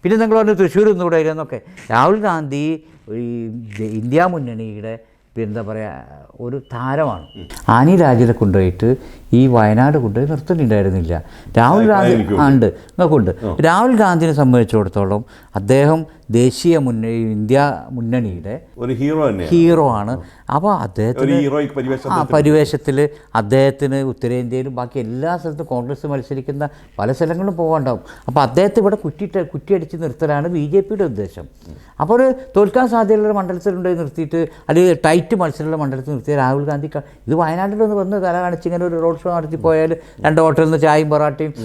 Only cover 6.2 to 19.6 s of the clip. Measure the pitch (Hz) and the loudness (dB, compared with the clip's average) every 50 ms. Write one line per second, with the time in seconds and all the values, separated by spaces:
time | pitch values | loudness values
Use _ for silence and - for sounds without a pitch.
6.2 | - - - - 120 120 127 139 135 - 120 117 123 131 139 160 156 139 104 85 | -20 -20 -18 -14 -12 -10 -10 -10 -12 -10 -10 -8 -6 -2 -2 0 0 -2 -4 -8
7.2 | 76 - - 101 85 - - - - - 110 120 135 160 190 180 170 139 123 113 | -12 -16 -18 -18 -18 -16 -16 -8 0 2 4 6 6 6 6 6 6 4 6 4
8.2 | 123 117 120 - 113 98 90 98 95 92 90 90 110 117 131 131 - - - - | 4 4 2 2 2 2 2 2 2 2 0 0 0 0 0 -2 -4 -18 -20 -16
9.2 | - - - 120 131 131 123 117 107 104 107 113 127 147 151 151 120 107 101 117 | -6 0 2 4 4 6 4 4 4 4 4 4 4 4 2 2 0 0 -2 -2
10.2 | 139 147 160 175 156 - 180 160 143 113 110 104 98 95 92 95 85 80 85 80 | -2 -2 -4 -4 -2 -2 0 0 2 2 2 2 2 2 0 -2 -2 -2 -4 -6
11.2 | - - - - - - - 113 117 127 170 208 226 214 214 196 - 120 120 113 | -6 -10 -18 -20 -10 -2 2 4 4 4 4 4 4 4 4 4 4 4 2 2
12.2 | 104 98 104 92 147 139 139 127 113 95 - - - - - - 180 160 156 139 | 0 0 0 2 4 4 6 4 4 2 0 -4 -12 -10 -2 0 2 2 4 2
13.2 | 104 92 - - 113 101 87 - 147 160 170 190 233 262 254 214 220 190 175 160 | 2 0 -2 -4 -4 -6 -2 0 2 2 4 4 4 2 4 4 4 4 4 2
14.2 | 165 165 151 147 143 127 123 123 113 - - 107 101 95 - 101 101 95 101 104 | 2 2 2 2 4 4 4 4 4 2 2 0 0 0 -2 -2 -2 0 -2 -4
15.2 | - - - - - - - 101 98 98 131 135 143 147 160 165 160 - - - | -6 -8 -18 -20 -18 -10 -8 -6 0 2 2 4 4 4 2 0 -2 -8 -14 -20
16.2 | _ - 110 117 123 127 123 - - 170 170 156 135 127 117 110 110 113 117 117 | _ -2 2 2 2 2 0 0 0 2 2 2 2 -2 -2 -4 -4 -4 -4 -2
17.2 | 113 110 110 104 107 104 123 135 143 143 117 80 - - 135 123 117 113 123 127 | -2 -4 -4 -4 -2 0 2 2 2 2 0 -4 -10 -10 -10 -8 -6 -2 -2 -2
18.2 | 117 104 90 85 78 98 117 151 - - - 123 120 123 131 113 135 147 156 156 | -2 -4 -6 -8 -10 -10 -12 -12 -14 -16 -12 -10 -6 -6 -4 -2 -2 -2 0 0
19.2 | 151 131 104 92 85 78 170 170 | 0 0 0 -2 -2 2 4 4